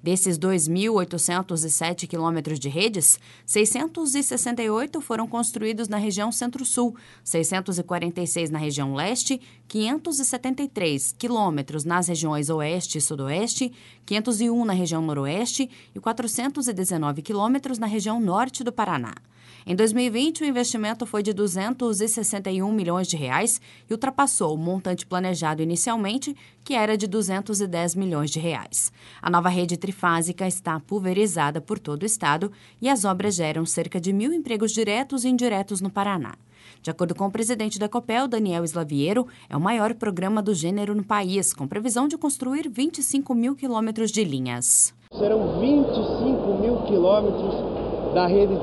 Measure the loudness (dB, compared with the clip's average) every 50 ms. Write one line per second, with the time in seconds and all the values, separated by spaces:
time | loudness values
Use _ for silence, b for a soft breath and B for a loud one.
0 | 0 0 2 2 2 2 2 2 2 2 2 2 2 2 2 2 2 2 2 2
1 | 2 0 -2 -2 0 0 0 0 0 -2 -2 -2 0 0 0 0 0 -2 -2 -4
2 | -6 -6 -4 -2 0 0 0 -2 -2 -4 -4 -4 -4 -4 0 2 0 2 2 2
3 | 4 4 4 B B B B B B -2 2 2 4 2 2 0 -2 -4 -2 -2
4 | -2 0 0 0 0 0 -2 -2 -2 -2 -2 -2 0 0 0 0 -2 -2 -4 -8
5 | -4 -4 -2 -2 -2 -2 -2 -2 -2 -2 -2 -2 -2 -2 -2 -2 -4 -2 -2 -2
6 | -2 -2 -2 -2 -2 -2 -2 -2 -4 -4 -4 -4 -4 -2 0 2 2 0 0 B
7 | B B B B B -2 0 0 2 2 0 -2 -2 -2 -4 -4 -2 -2 -2 -2
8 | -2 -2 -2 -2 -4 -2 -2 -2 -2 -2 -2 -2 -2 -2 -2 -2 -2 -2 -2 -2
9 | -2 -2 0 -2 0 -2 -2 -4 B B B B B _ -2 -2 0 0 0 -2
10 | -2 -2 -2 -2 -2 -2 -2 -2 -4 -4 -2 -2 -4 -6 -4 -2 0 0 0 0
11 | -2 -4 -6 -4 -4 -2 0 2 2 2 0 -2 -4 -4 -6 -6 -2 0 0 0
12 | 0 0 -2 -2 0 0 0 0 0 0 -2 -2 0 -2 -2 -2 -4 -4 -4 -2
13 | -2 -2 -2 -4 -4 -2 -2 -2 -2 -2 -2 -2 -4 -4 -6 B B B B B
14 | B -2 -2 -2 0 0 0 0 2 2 2 2 2 2 0 0 0 0 0 -2
15 | -2 -2 -2 -2 -2 -2 -2 -2 -2 -4 -2 -2 -4 -4 B B B B B -6
16 | -4 -4 -2 -2 -4 -4 -2 -2 -2 -2 -2 -2 -2 -2 -2 -2 -2 0 0 0
17 | 0 -2 -2 -4 -4 -4 -2 0 2 2 2 0 0 -4 -4 -4 -2 -2 -2 -2
18 | -2 -2 -2 0 0 2 2 2 0 0 -2 -4 -6 -4 -2 -2 -2 0 0 -2
19 | -2 -4 -8 -14 -20 b b b b b b b b -2 2 4 4 4 4 2
20 | 2 2 2 2 0 0 0 0 -2 0 0 0 0 0 0 -2 -2 -2 -2 -4
21 | -6 -4 -2 -2 0 0 0 0 0 0 0 -2 -2 -2 -2 -2 0 0 0 0
22 | 0 0 0 0 0 -2 -2 -2 -4 -2 -2 0 0 0 0 0 0 0 0 0
23 | 0 0 -2 -2 -2 0 2 2 2 2 0 -2 B B B B B _ -4 -2
24 | -2 -2 2 2 2 2 2 2 0 0 0 0 0 0 -2 -2 -2 -2 -4 -4
25 | -4 -4 -2 -2 0 0 0 0 0 0 0 0 0 0 0 0 0 0 0 0
26 | 0 -2 -2 -4 -4 -6 -8 b b b b b b -2 0 2 2 2 2 2
27 | 0 0 0 0 0 0 0 -2 -2 -2 -2 -2 -2 -2 0 0 0 0 0 0
28 | 0 0 0 0 0 0 -2 -2 -2 -2 -4 -4 -8 -4 -4 -2 -2 -2 B B
29 | B B B B B 2 2 4 4 4 2 2 2 0 0 -2 -2 -6 -6 0
30 | 2 2 2 2 2 -2 -2 -2 -2 -2 -2 -2 -2 -4 -4 -4 -4 -4 -4 -2
31 | 0 0 2 4 2 2 2 2 0 2 0 -2 -4 -4 -6 -6 -4 -6 -6 -4
32 | -2 -2 -2 0 2 2 2 2 0 -4 B B B B B B 0 2 2 2
33 | 2 0 0 2 0 0 0 2 0 0 0 0 0 0 0 -2 -2 -2 -4 -2
34 | 0 0 0 2 2 0 0 -2 -2 -2 0 0 0 0 2 0 0 2 2 0
35 | 0 -2 -2 -2 2 2 2 4 2 2 2 0 -2 -2 -4 -4 -4 -2 -2 -2
36 | -2 0 0 -2 -4 -6 -10 _ -20 b b b b b b b _ -8 -2 -2
37 | -2 -2 0 -2 -2 -2 0 -2 -2 -2 0 -2 -2 -4 -2 -2 -4 -2 -2 -4
38 | -2 0 0 0 0 0 0 0 0 0 0 0 -2 -2 -2 -4 -4 -2 0 0
39 | 2 2 2 2 0 -2 B B B B -4 0 0 2 2 2 2 0 0 0
40 | -2 -2 -2 0 0 0 0 2 2 2 0 0 0 0 0 0 -2 0 -2 -2
41 | 0 0 0 0 0 2 0 0 0 0 -2 -2 -6 -6 -4 -4 -2 0 0 2
42 | 2 0 0 0 -2 -2 -2 -2 -2 -2 -2 -2 -4 -4 -2 -2 -2 -2 0 -2
43 | -4 0 0 0 0 2 0 2 2 2 0 -2 -2 -2 0 0 0 -2 0 0
44 | -2 0 2 0 0 0 0 -2 -2 -2 -4 -2 2 2 4 4 4 2 0 -8
45 | -20 -14 -2 0 2 4 4 4 2 2 0 2 4 6 6 6 6 4 2 0
46 | 0 0 0 0 2 2 2 2 2 0 2 2 4 2 2 2 2 2 4 6
47 | 6 6 6 6 4 2 0 0 -2 -2 -2 -2 -2 -4 -4 -4 -4 -4 -4 -2
48 | -2 0 2 2 4 6 6 6 6 6 4 0